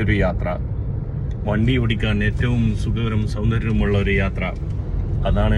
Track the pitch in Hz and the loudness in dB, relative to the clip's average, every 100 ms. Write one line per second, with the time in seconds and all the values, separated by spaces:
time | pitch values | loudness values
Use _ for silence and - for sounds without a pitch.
0 | 104 101 92 90 87 90 - - - - | 2 2 2 0 -4 -4 -4 -4 -4 -4
1 | - - - - 101 107 117 131 113 107 | -6 -6 -6 -4 -2 2 2 2 2 0
2 | 110 104 107 113 123 120 113 101 - 117 | 0 2 0 0 0 2 2 0 0 0
3 | 113 107 104 110 110 113 113 107 101 101 | 0 0 -2 0 0 0 0 2 2 2
4 | 98 98 95 95 92 - - - - - | 2 2 0 -2 -4 -4 -4 -4 -4 -2
5 | - - 95 98 107 | -2 0 2 2 2